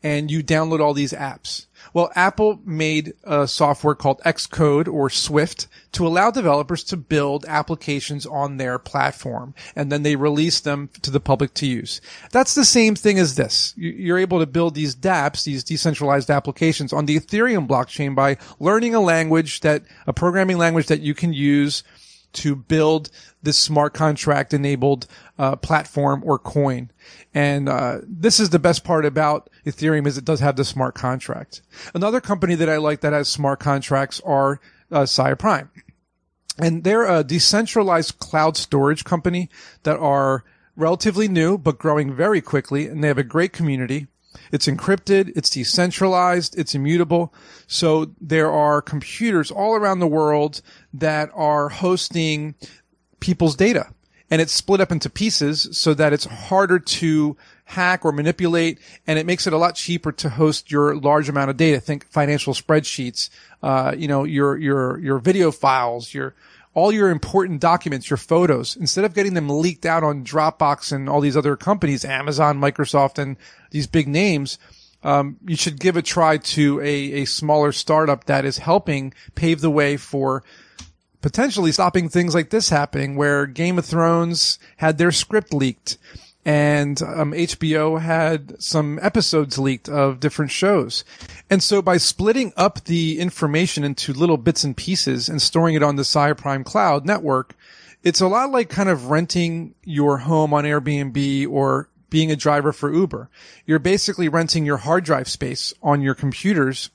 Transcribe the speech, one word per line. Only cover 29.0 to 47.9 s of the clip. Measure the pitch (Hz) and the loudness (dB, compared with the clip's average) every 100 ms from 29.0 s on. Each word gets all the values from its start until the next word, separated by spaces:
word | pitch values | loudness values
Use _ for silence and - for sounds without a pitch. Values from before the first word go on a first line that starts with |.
| 151 | 0
about | 139 151 147 _ _ - | 0 0 -2 _ _ -10
Ethereum, | - 156 151 143 | -2 0 2 0
is | 139 | -2
it | 127 | -2
does | 156 | 0
have | 143 135 | 0 0
the | 139 | -2
smart | 135 131 | -2 -4
contract. | - 127 131 - 120 - - _ - - 170 | -2 -4 -4 -6 -10 -12 -20 _ -20 -12 -4
Another | 202 247 | -2 -2
company | - 196 175 170 | -2 -2 0 0
that | 160 | 2
I | 156 | 2
like | 151 151 | 0 0
that | 151 | 0
has | 147 143 | 0 -2
smart | - 143 139 | -2 -2 -2
contracts | 147 139 - 139 139 - - | 0 -2 0 -2 -2 -6 -2
are, | 139 139 139 _ _ _ | 2 2 -2 _ _ _
uh, | 151 135 | 0 0
Sia | - 135 135 | 2 0 0
Prime. | 214 156 139 - - _ _ _ _ _ _ - | 0 -2 -4 -20 -20 _ _ _ _ _ _ -2
And | 165 165 | -2 0
they're | 170 220 226 | 0 2 2
a | 170 | 2
decentralized | 139 165 - 208 226 226 196 165 156 - | 2 0 2 2 0 0 2 2 0 -8
cloud | - 156 156 156 | -4 0 0 0
storage | - 143 139 156 | -2 2 2 0
company | - 175 180 175 180 - - _ | -2 -2 0 -2 -6 -10 -20 _
that | 151 151 | -4 0
are | 156 139 135 131 - _ _ - | 2 2 2 0 -4 _ _ -2
relatively | 160 180 220 190 214 | 0 0 0 0 0
new, | 180 160 196 | 2 2 2
but | 151 135 | 0 0
growing | 165 151 139 | 0 0 0
very | 127 180 202 | 0 0 0
quickly. | - 147 - 143 147 | 0 -4 -2 -4 -4
And | 151 | -2
they | 147 | 0
have | 135 | 0
a | |
great | 123 160 185 | 0 0 -2
community. | - 160 135 123 139 143 _ _ - - | -2 -2 -2 -2 -6 -8 _ _ -20 -6
It's | 139 - | -2 -2
encrypted, | 147 - 196 - 196 190 - | -2 0 -2 2 2 2 -2
it's | - | -2
decentralized, | - 117 - 180 - 190 185 180 180 165 - | -2 -2 0 0 2 2 2 2 2 -2 -6
it's | 156 139 | -4 -2
immutable. | 139 170 170 170 170 _ - - _ | 0 2 2 2 0 _ -20 -20 _
So | - 165 | -2 2